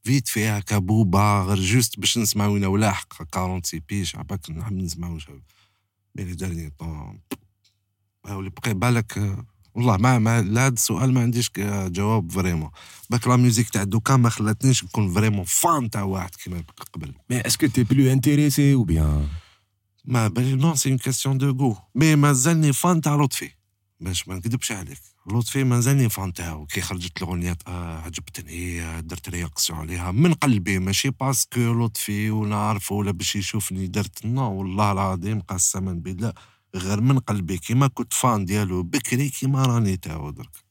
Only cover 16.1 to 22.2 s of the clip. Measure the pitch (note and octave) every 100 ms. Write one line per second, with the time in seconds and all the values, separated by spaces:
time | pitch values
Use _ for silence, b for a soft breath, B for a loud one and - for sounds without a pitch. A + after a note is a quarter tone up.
16.1 | F#2+ F#2 - - F2+ D#2+ - - - D2+
17.1 | C2+ _ B2 A#2+ - D3 A#2+ A#2 C3+ C3
18.1 | C3+ C3+ D3 D3 C#3 C#3+ C#3 G2 D#2+ D#2
19.1 | D2 D2 D#2+ b b _ _ _ _ -
20.1 | B2 A2 A2+ B2+ C3+ D#3+ D3 C#3 C3 C3+
21.1 | B2+ C3+ C3+ C#3 C3 C3+ G2+ _ A#2+ D#3
22.1 | D3+